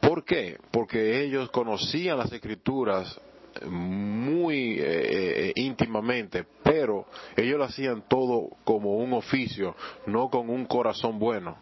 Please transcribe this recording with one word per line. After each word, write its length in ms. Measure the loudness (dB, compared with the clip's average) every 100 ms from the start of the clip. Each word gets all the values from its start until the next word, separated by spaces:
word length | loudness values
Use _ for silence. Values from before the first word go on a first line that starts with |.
¿Por 220 | 6 4
qué? 340 | 2 0 0 -8 -4
Porque 520 | -2 0 2 2 2
ellos 260 | 2 -2 0
conocían 680 | 0 0 -2 -2 -2 0 0
las 140 | -2
Escrituras 880 | -4 -8 -6 -2 0 2 0 -2 -12 -20 -20 -16 -12 -6
muy, 1080 | -4 -4 -2 -2 -2 0 0 2 0 0 0
eh, 40 |
eh, 720 | 0 2 2 0 0 0 0 0
íntimamente, 920 | -2 -2 -2 0 0 -2 -2 -6 -6 -2
pero 440 | 2 4 2 -2 -4 -16 -6 0
ellos 220 | 2 2
lo 60 |
hacían 400 | 0 0 -2 -2 2
todo 420 | 2 4 0 -2 -8
como 340 | 0 2 2 0
un 160 | 0
oficio, 600 | -2 0 -2 -2 -2 -4 -4 -14 -12 -2
no 240 | 0 2
con 200 | 0 0
un 160 | -4 0
corazón 520 | 2 2 0 -2 0
bueno. 400 | 2 0 -4 -12